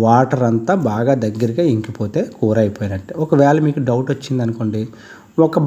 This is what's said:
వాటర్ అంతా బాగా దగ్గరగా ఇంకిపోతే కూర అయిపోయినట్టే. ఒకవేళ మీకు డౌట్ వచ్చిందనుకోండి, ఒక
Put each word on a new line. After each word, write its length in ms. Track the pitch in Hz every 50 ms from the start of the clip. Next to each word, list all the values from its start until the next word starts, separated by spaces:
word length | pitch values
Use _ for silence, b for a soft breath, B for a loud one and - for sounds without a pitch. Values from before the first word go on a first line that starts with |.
| 113
వాటర్ 380 | 113 117 123 131 127 143 127 123 117
అంతా 240 | 113 113 113 - 190 196 151 113
బాగా 240 | 104 110 120 135 135 123 113
దగ్గరగా 380 | 107 104 110 120 113 113 170 175 160 117
ఇంకిపోతే 480 | 110 110 - 110 - 107 101 - 156 220 - - -
కూర 180 | - 107 107 113 110
అయిపోయినట్టే. 480 | 101 104 - 107 98 98 95 95 - - 160 156
ఒకవేళ 340 | 151 165 139 139 143 151 156 156 151
మీకు 120 | 143 151 135 123
డౌట్ 200 | 120 123 131 135 139
వచ్చిందనుకోండి, 680 | - - - 135 127 120 113 113 - 117 107 107 107 110 113 - B B B B B B B B - 160
ఒక 140 | 160 - 175 151